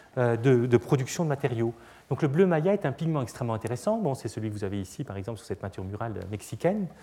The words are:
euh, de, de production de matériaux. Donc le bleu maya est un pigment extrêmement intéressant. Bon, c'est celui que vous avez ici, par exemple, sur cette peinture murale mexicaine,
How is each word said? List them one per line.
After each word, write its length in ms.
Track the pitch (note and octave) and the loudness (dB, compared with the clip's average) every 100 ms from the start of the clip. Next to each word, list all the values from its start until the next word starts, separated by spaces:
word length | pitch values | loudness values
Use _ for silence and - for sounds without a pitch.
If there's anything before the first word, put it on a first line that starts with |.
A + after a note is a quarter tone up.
| - - | -8 0
euh, 180 | A#2+ A#2 | 2 4
de, 300 | C3 B2 B2 | 6 6 6
de 100 | A#2 | 4
production 460 | - C3+ C3 - | 4 0 0 -2
de 60 | D#3+ | 0
matériaux. 440 | C#3 C3 A2+ A#2 - - - - | 0 0 0 -2 -2 -14 -14 -6
Donc 120 | C#3 | 0
le 60 | D3+ | 2
bleu 200 | D3 F#3+ | 4 4
maya 260 | D#3+ E3+ | 4 2
est 120 | G3+ | 2
un 60 | D#3 | 0
pigment 320 | - E3 D3+ | -2 0 0
extrêmement 320 | A#2 - A#2+ | -2 -4 -2
intéressant. 440 | A2 A2 B2 - A3+ | -2 -2 -4 -2 0
Bon, 180 | F3 C3 | 0 -2
c'est 100 | A2+ | -4
celui 220 | - A2 | -6 -6
que 60 | |
vous 100 | G#2 | -4
avez 160 | G2+ G2+ | -4 -4
ici, 240 | F#2 - | -6 -8
par 120 | C3+ G2 | -8 -8
exemple, 220 | F#2+ A2 | -8 -8
sur 80 | - | -8
cette 140 | G2+ | -8
peinture 240 | G2+ - | -8 -8
murale 340 | F#2+ G#2 A2+ F#2+ F#2 | -8 -6 -6 -8 -8
mexicaine, 560 | G#2+ - A2+ E3 G#3 F#3 - | -10 -8 -2 0 0 -4 -10